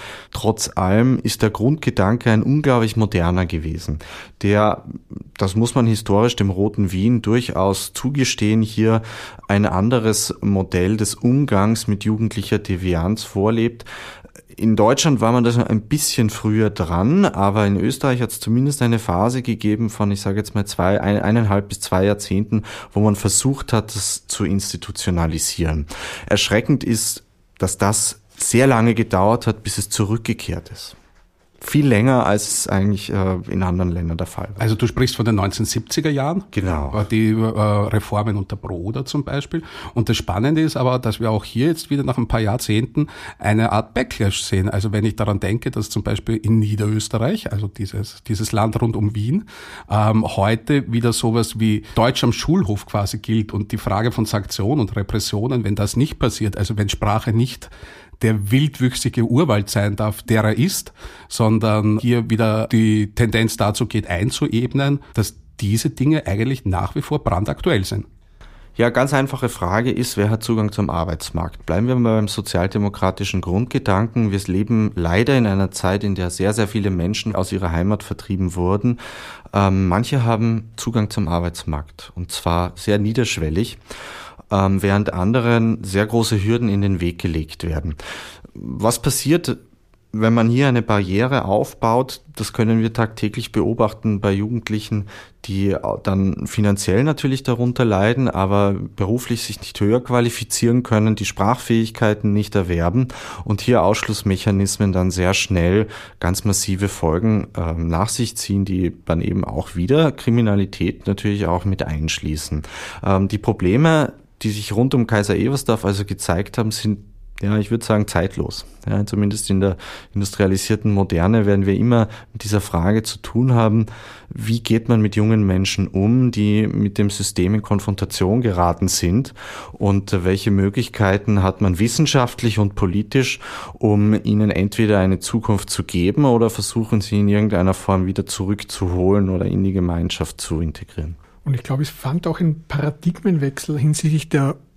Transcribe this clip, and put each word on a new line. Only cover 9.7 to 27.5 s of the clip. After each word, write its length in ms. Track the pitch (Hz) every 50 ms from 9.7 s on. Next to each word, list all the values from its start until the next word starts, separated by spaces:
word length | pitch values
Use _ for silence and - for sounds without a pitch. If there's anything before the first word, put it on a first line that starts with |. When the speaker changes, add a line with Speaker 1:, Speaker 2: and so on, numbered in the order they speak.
| - 92 101 117 131 120 110 110 104 - - - - -
Speaker 1:
Modell 560 | - 101 101 95 95 - - 90 90 95 110
des 180 | 110 107 - -
Umgangs 760 | - - 123 127 139 147 131 107 95 101 107 110 110 - -
mit 160 | 104 98 -
jugendlicher 500 | 110 110 107 113 110 - 104 98 - 107 101
Devianz 640 | - - 95 85 92 92 87 82 82 92 110 113 -
vorlebt. 600 | - - 98 98 107 117 113 113 120 120 113 - - - - - - - - - - _ - - _ -
In 220 | - - 113 110
Deutschland 440 | - - 113 131 135 - 160 139 107
war 120 | 113 113 120
man 100 | 123 117
da 80 | 117
schon 140 | 113 120 -
ein 160 | - 107 107
bisschen 500 | 107 - 151 151 - - - - 117 107
früher 400 | - - - 110 107 110 110 104
dran, 540 | 104 - 90 80 85 87 98 120 160 190 101
aber 420 | - - 87 98 101 98 107 104
in 100 | 101 101
Österreich 460 | 92 90 120 135 - - 139 127 120 120
hat's 160 | 110 - -
zumindest 440 | - 110 113 123 135 143 139 - 127
eine 180 | 117 117 110
Phase 420 | - - 90 87 104 120 127 131 123
gegeben 480 | 120 113 110 - 107 107 110 117 107
von, 200 | - - 107 101 101
ich 80 | 101
sage 160 | - 98 98
jetzt 180 | 107 104 - -
mal, 120 | 104 98
zwei, 340 | - - - 87 92 101 -
ein-, 200 | - 98 104 104
eineinhalb 500 | - 101 113 117 113 101 101 101 98 -
bis 100 | - -
zwei 240 | - - - 92 95
Jahrzehnten, 580 | 101 101 101 - - 95 98 107 - 113 107 110 - - - - - -
wo 80 | 101
man 160 | 107 107 101
versucht 560 | 101 - 101 - - - 131 139 - - - -
hat, 240 | 110 104 - -
das 320 | 104 - - - - _ -
zu 160 | - - 107
institutionalisieren. 1400 | 76 98 98 - - - 85 - - - - - 92 90 85 82 80 80 78 - - - - 85 80 78 78 73 - - - - - - - - -
Erschreckend 560 | 101 107 - - 101 110 - - 147 120 -
ist, 400 | - 117 107 - - - - _ _ _ _ _ _